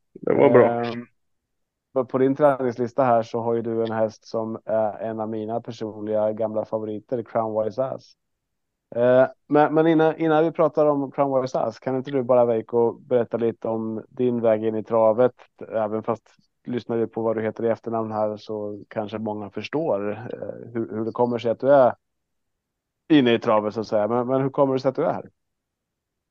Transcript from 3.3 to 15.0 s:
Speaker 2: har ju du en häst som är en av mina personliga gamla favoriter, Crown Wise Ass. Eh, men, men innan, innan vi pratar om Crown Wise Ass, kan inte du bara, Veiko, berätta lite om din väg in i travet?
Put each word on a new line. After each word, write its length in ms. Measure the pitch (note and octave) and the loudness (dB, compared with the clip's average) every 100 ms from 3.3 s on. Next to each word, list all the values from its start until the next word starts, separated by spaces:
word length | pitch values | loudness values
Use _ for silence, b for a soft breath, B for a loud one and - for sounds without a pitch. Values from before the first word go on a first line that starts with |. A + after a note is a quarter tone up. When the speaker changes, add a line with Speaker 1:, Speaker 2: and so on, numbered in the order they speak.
| A#2 | -4
Speaker 2:
har 140 | A#2 | -2
ju 80 | A#2 | -2
du 200 | A2+ A2+ | -2 -2
en 100 | A2+ | -2
häst 340 | A2 A2 - - | -2 -2 -4 -10
som 320 | A#2 A2 A2 | -8 -6 -8
är 340 | - A2 G#2+ - | -4 -2 -2 -4
en 220 | A2 A2 | -8 -6
av 80 | A2 | -6
mina 320 | A2+ G#2+ A#2+ | -6 -6 -8
personliga 720 | B2 A2+ A2 G#2+ G#2+ G#2+ G#2+ | -8 -10 -10 -8 -4 0 0
gamla 320 | G#2+ A2 A2 | -2 -4 -4
favoriter, 580 | G#2+ A2 G#2+ G#2 - B2 | -4 -6 -6 -10 -6 -8
Crown 420 | A2 A#2 A2 G#2+ | -4 -4 -2 -2
Wise 200 | A2 B2+ | -4 -4
Ass. 280 | C3 B2 - _ _ _ _ _ _ _ - A#2 | -6 -8 -14 _ _ _ _ _ _ _ -10 0
Eh, 300 | B2 B2+ C3 - - | 4 6 4 0 0
men, 280 | D3 D3 | 2 4
men 120 | D#3 D#3+ | 4 4
innan, 300 | D#3+ D#3+ D3+ | 4 4 2
innan 280 | D#3+ D#3 | 2 2
vi 80 | E3 | 2
pratar 340 | D#3 D3+ D#3 D3+ | 2 0 2 2
om 260 | C#3+ C3 | 2 -2
Crown 300 | - C#3+ C3 | -2 0 0
Wise 160 | B2+ E3 | -2 -4
Ass, 200 | A2+ A2 | -4 -6
kan 180 | C3 C3 | -6 -4
inte 140 | C3 | -4
du 120 | C#3 | -4
bara, 220 | A#2+ B2 | 2 4
Veiko, 480 | A#2+ A2+ A2 A#2+ A#2 | 4 0 -2 0 0
berätta 440 | - - B2 A2 A2+ | -2 -2 -2 0 -2
lite 320 | A#2 A2 A#2 | -2 -2 -6
om 360 | A2+ A2 A2 - | -4 -6 -8 -10
din 320 | - B2 A#2+ | -2 -2 2
väg 240 | A2+ G#2+ | 2 2
in 100 | A2 | 0
i 100 | A2 | -4
travet? 500 | G2+ A2+ | -2 2